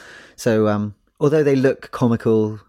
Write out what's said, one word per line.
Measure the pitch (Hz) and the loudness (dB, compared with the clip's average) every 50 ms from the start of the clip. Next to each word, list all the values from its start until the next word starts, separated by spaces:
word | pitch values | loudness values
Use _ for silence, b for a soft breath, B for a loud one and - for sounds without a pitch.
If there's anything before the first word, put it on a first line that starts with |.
| B B B B B B B | B B B B B B B
So, | B - 123 110 107 107 107 | B -2 0 0 2 2 0
um, | 104 104 104 101 101 _ _ _ _ - | 0 -2 -4 -6 -8 _ _ _ _ -2
although | 151 143 156 156 147 | -2 0 2 2 2
they | 143 139 | 2 2
look | 131 131 131 - - - - | 2 2 0 0 -2 -8 -12
comical, | - - 135 117 117 110 - 117 113 110 107 107 107 104 - | -6 -2 0 0 0 0 0 0 2 2 0 -2 -4 -10 -18